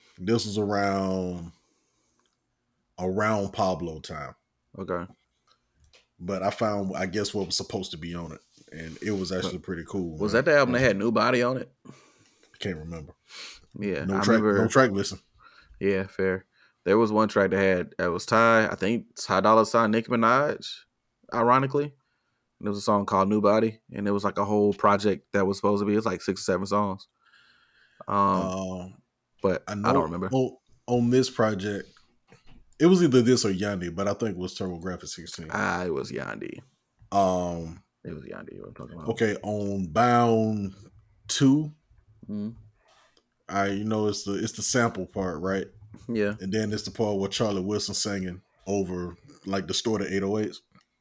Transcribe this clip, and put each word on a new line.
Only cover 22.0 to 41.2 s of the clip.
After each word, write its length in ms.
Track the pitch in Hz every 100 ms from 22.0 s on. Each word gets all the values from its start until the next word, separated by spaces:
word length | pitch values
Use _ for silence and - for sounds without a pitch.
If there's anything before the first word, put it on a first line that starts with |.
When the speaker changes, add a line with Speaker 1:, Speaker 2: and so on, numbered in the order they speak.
| _ _ _ _ _ - 104
Speaker 2:
there 40 |
was 80 | 101
a 40 |
song 240 | 110 104 98
called 240 | 95 95
New 100 | 107
Body, 400 | 101 110 113 110 -
and 120 | 104 101
it 40 |
was, 120 | 101
like, 120 | 98 101
a 80 |
whole 300 | 101 104 104
project 580 | 98 104 101 104 95 _
that 140 | 101 95
was 100 | 98
supposed 240 | 104 101
to 60 | 104
be, 80 | 107
it's, 80 |
like, 160 | 110 92
six 220 | - 90
or 20 |
seven 220 | - 90 95
songs. 420 | 104 101 95 - _ _ _ _ _ _ _ _ - -
Um, 100 | 101
Speaker 1:
Um, 800 | 98 92 92 95 92 92 92 - _ _ _ _
Speaker 2:
but 200 | 98 87 -
Speaker 1:
I 60 |
Speaker 2:
I 20 | 104
Speaker 1:
know 160 | 101
Speaker 2:
don't 80 | 90
remember. 260 | 80 87 95
Speaker 1:
on, 240 | 131 127 - _ _ -
on 220 | 123 120
this 220 | 131 127
project, 580 | - 110 95 104 98 - _ _ _ _ - - - _ -
it 60 | 170
was 160 | 185
either 180 | 160 127
this 220 | 117 123
or 60 | 107
Yandhi, 420 | 92 104 95 87
but 140 | 82 101
I 60 |
think 160 | 98 110
it 40 | 90
was 200 | 92 -
TurboGrafx 480 | 92 85 90 90 -
sixteen. 400 | - 78 - 78
Speaker 2:
Ah, 340 | 101 98 90
it 80 | 90
was 180 | 67 -
Yandhi. 500 | - 53 53 - - - _ _ _ -
Speaker 1:
Um, 720 | 101 95 90 87 85 82 87 _ _
Speaker 2:
It 80 | -
was 100 | 76
Yandhi. 340 | - - - -
What 80 | -
I'm 60 |
talking 220 | - - 85
about. 120 | 113
Speaker 1:
okay, 260 | 110 110 98
on 440 | 104 107 101 98 87
Bound 840 | 107 123 120 117 113 110 107 98 - - _ _ _